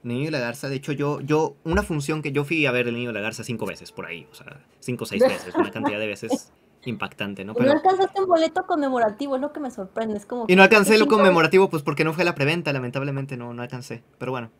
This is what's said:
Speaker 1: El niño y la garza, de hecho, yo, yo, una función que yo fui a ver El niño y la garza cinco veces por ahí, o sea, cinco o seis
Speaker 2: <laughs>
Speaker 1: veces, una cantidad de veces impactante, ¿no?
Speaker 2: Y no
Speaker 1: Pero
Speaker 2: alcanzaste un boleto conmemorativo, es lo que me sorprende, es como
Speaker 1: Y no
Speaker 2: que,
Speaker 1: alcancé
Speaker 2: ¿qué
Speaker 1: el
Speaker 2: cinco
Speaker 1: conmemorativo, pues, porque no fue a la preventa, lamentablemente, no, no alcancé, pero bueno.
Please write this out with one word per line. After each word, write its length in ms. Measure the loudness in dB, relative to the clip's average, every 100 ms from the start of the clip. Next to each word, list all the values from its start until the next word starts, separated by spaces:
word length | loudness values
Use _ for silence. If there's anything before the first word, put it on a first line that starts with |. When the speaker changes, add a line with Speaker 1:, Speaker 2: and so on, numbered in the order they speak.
Speaker 1:
El 60 | -6
niño 200 | -6 -4
y 20 |
la 80 | -4
garza, 280 | -6 -6 -8
de 80 | -8
hecho, 160 | -6
yo, 280 | -4 -2 -4
yo, 360 | 0 0 0 -4
una 180 | -2 -2
función 380 | 0 -4 -4 -4
que 80 | -2
yo 120 | -4
fui 200 | -2 0 2
a 60 |
ver 160 | 2 -2
El 60 |
niño 160 | -4 -6
y 20 |
la 60 | -4
garza 220 | -6 -8
cinco 220 | -8 -6 -6
veces 260 | -8 -16
por 140 | -14 -12
ahí, 200 | -12 -16
o 40 |
sea, 300 | -20 -20 -20 _ _
cinco 240 | -8 -6
o 20 | -4
seis 160 | 2
Speaker 2:
<laughs> 60 | 2
Speaker 1:
veces, 260 | 2 -4
una 160 | -2 -2
cantidad 280 | -2 -4 -2
de 80 | -4
veces 460 | -6 -4 -4 -4 _ _ _
impactante, 600 | -10 -8 -8 -8 -10 -8
¿no? 80 | -8
Speaker 2:
Y 20 |
no 40 | 0
Speaker 1:
Pero 140 | 2
Speaker 2:
alcanzaste 480 | 4 2 2 0 0
un 80 | 0
boleto 380 | 2 2 -2 -2
conmemorativo, 680 | -2 0 0 0 -2 -6 -4
es 40 |
lo 100 | -6
que 80 | -8
me 100 | -10
sorprende, 460 | -10 -10 -6 -6 -6
es 80 | -8
como 180 | -8 4
Speaker 1:
Y 100 | 8
no 40 |
Speaker 2:
que, 20 |
Speaker 1:
alcancé 260 | 8 8 6
Speaker 2:
¿qué 40 | 6
Speaker 1:
el 60 |
Speaker 2:
cinco 140 | 6 6
Speaker 1:
conmemorativo, 520 | 6 6 6 6 4
pues, 120 | 0
porque 220 | -4 -2
no 80 | -2
fue 100 | 0
a 40 | -2
la 80 |
preventa, 380 | 2 0 0 -2
lamentablemente, 640 | -4 -4 -6 -6 -6 -8 -10
no, 160 | -10
no 80 | -10
alcancé, 400 | -10 -10 -12 -14 _ _
pero 140 | -6
bueno. 180 | -6 -8